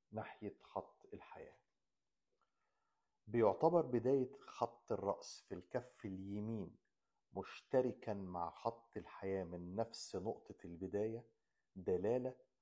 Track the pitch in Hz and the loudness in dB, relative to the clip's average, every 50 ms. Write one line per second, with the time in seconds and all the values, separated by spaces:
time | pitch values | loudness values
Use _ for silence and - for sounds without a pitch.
0 | _ _ 107 110 104 - - - 107 104 - - - - - 101 - - - _ | _ _ -8 -8 -6 -8 -8 -8 -8 -8 -8 -10 -12 -8 -6 -6 -6 -6 -10 _
1 | - - - - - - - - - 69 - _ _ _ _ _ _ _ _ _ | -20 -16 -16 -14 -14 -14 -16 -16 -16 -16 -18 _ _ _ _ _ _ _ _ _
2 | _ _ _ _ _ _ _ _ _ _ _ _ _ _ _ _ _ _ _ _ | _ _ _ _ _ _ _ _ _ _ _ _ _ _ _ _ _ _ _ _
3 | _ _ _ _ _ 107 107 117 113 104 95 - - 165 175 175 151 135 123 117 | _ _ _ _ _ 0 4 6 8 8 8 6 6 6 6 6 4 4 2 2
4 | 110 127 139 139 127 131 - - - - - - 120 - - - _ - 117 95 | 4 6 6 6 4 2 -4 -10 -16 -10 -4 -2 -2 -2 -2 -4 _ -4 -4 -2
5 | 92 98 - - - - - - - - - 87 - - - 123 117 - - - | 0 0 0 0 -2 -12 -14 -14 -12 -10 -8 -8 -6 -4 -4 -4 -4 -6 -12 -10
6 | - 104 95 95 95 101 101 104 104 110 113 107 92 80 - - _ _ _ _ | -8 -6 -6 -6 -6 -4 -4 -4 -4 -2 -4 -4 -4 -6 -10 -16 _ _ _ _
7 | _ _ _ _ _ _ - 95 95 - - - - - - 131 127 123 110 - | _ _ _ _ _ _ -6 -6 -6 -6 -8 -16 -4 2 4 6 6 4 2 -4
8 | - 117 104 101 98 92 90 87 85 82 - - - 117 117 - - _ - 107 | -4 -4 -4 -2 -4 -4 -4 -2 -2 -4 -4 -4 -4 -4 -4 -4 -8 _ -10 -10
9 | 90 - - - 98 98 98 95 92 85 87 87 87 87 92 104 113 113 - - | -10 -10 -10 -6 -2 0 0 0 0 -2 -6 -8 -8 -4 -2 -2 -2 -2 -4 -10
10 | - - - 95 90 110 - - - - - - - 85 85 82 92 92 92 101 | -10 -6 -6 -4 -2 -4 -4 -6 -8 -16 -16 -14 -12 -12 -10 -8 -6 -4 -2 0
11 | 107 110 113 117 120 - _ _ _ _ _ _ _ _ - 95 90 - 92 90 | 0 0 -2 -6 -10 -14 _ _ _ _ _ _ _ _ -14 -6 0 2 2 2
12 | 90 104 120 127 123 127 127 - - _ _ _ | 4 4 2 2 2 -2 -4 -8 -16 _ _ _